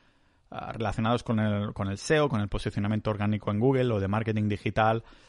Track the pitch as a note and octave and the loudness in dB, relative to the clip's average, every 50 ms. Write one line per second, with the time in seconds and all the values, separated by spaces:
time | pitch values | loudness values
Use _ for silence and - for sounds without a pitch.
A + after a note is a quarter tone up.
0 | _ _ _ _ _ _ _ _ _ - - - - A#2 - A2 A2+ G2+ - - | _ _ _ _ _ _ _ _ _ -14 -12 -12 -10 -10 -6 -4 -2 -2 -2 0
1 | A2 A2+ A#2+ A2+ - - A#2 A2 G#2+ G#2+ G#2 G2+ G#2 G#2+ - - G2 F#2+ G2 - | 2 2 2 0 0 0 0 2 2 2 2 0 -2 -4 -4 -4 -4 -4 -4 -6
2 | - - D#3+ D3+ D3 C#3+ B2 G#2 G#2 F#2+ - G#2 - G#2 - G#2+ G2+ G#2 A2 G#2+ | 0 2 2 4 4 2 2 -2 -2 -2 -4 -4 -4 -4 -2 -2 -2 0 0 0
3 | - A2 G#2 G2+ G#2 G#2 G#2+ G2+ - G#2+ G#2 G#2 A#2+ C3+ C3+ B2+ B2+ B2 A2 G2 | 0 -2 -2 0 0 0 0 0 -2 -2 0 2 2 2 2 2 2 2 2 0
4 | F#2+ F#2+ G#2 A2 A2 A2 G#2+ G#2+ G#2 G#2 G#2 - - G#2+ G2+ A2+ A2 A2 A2+ A#2 | 0 0 0 0 0 0 0 0 0 0 -2 -2 -4 -2 2 4 4 4 2 0
5 | - - - - - | -4 -10 -20 -20 -20